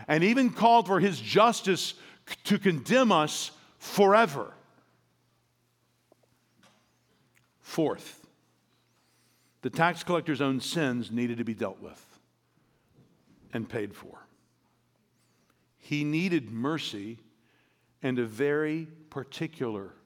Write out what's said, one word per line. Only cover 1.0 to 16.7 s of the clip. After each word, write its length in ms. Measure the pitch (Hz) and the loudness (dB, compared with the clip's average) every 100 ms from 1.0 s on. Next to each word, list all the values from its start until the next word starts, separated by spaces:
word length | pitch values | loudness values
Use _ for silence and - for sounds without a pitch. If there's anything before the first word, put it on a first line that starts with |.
| 196 139 | 2 -2
justice 760 | 107 165 233 - 190 180 - - - - - | 0 4 4 4 0 -2 -2 -10 -20 -20 -16
c-, 80 | - - | -12 -2
to 140 | 202 | 2
condemn 520 | 196 151 110 254 233 | 2 0 2 4 6
us 400 | 170 151 - - - - _ | 4 2 -2 -8 -12 -20 _
forever. 760 | - 202 196 214 208 135 - - _ _ _ _ _ _ _ _ _ _ _ _ _ _ _ _ _ _ _ _ _ _ _ _ _ _ _ _ _ _ | -4 4 8 8 6 0 -10 -14 _ _ _ _ _ _ _ _ _ _ _ _ _ _ _ _ _ _ _ _ _ _ _ _ _ _ _ _ _ _
Fourth, 640 | - - 143 - - - _ _ _ _ _ _ _ _ _ _ _ _ _ _ | -8 -2 -2 -2 -10 -20 _ _ _ _ _ _ _ _ _ _ _ _ _ _
the 80 | 131 | -6
tax 340 | - 170 170 | 0 0 0
collector's 380 | - 170 160 131 | -2 -2 -2 -2
own 180 | 139 131 | 0 -2
sins 500 | - 170 135 123 104 | -4 -2 -2 -2 -4
needed 280 | 117 120 117 | -4 -4 -4
to 80 | 113 | -6
be 80 | |
dealt 280 | 104 101 92 | -4 -6 -8
with. 300 | 87 80 - _ _ _ _ _ _ _ _ _ _ _ _ _ _ | -18 -20 -20 _ _ _ _ _ _ _ _ _ _ _ _ _ _
And 160 | 117 107 | -10 -8
paid 260 | 117 101 - | -8 -10 -12
for. 300 | - - - _ _ _ _ _ _ _ _ _ _ _ _ _ _ _ | -20 -20 -20 _ _ _ _ _ _ _ _ _ _ _ _ _ _ _
He 260 | - 147 | -8 -4
needed 480 | 147 160 190 165 107 | -2 -2 0 -2 -4
mercy, 680 | 113 135 | -6 -4